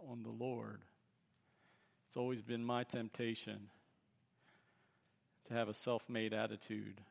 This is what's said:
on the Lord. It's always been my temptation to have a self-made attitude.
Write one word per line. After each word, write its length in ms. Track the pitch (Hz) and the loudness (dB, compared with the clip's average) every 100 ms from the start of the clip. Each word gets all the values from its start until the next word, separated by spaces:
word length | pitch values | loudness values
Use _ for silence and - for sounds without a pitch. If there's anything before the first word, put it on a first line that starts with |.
| 160 | -8
on 140 | 120 | -6
the 60 | 113 | -4
Lord. 540 | 113 127 120 110 104 - - _ _ _ _ _ _ - - - _ - | -2 0 0 -4 -8 -12 -20 _ _ _ _ _ _ -20 -20 -20 _ -8
It's 80 | 127 | 0
always 260 | 123 123 | 0 0
been 220 | 110 117 | 0 0
my 180 | 117 120 | 2 2
temptation 880 | 120 123 113 - 117 113 - 104 101 - _ _ _ _ _ _ - - _ _ _ _ _ _ _ _ | 2 -2 -2 0 0 0 -4 -8 -10 -16 _ _ _ _ _ _ -20 -20 _ _ _ _ _ _ _ _
to 100 | - | 0
have 140 | 117 110 | 2 4
a 60 | |
self-made 600 | 107 - 117 - 117 110 | 2 4 2 2 2 2
attitude. 680 | 107 110 107 - 107 104 101 92 | 2 2 0 -4 -4 -4 -8 -14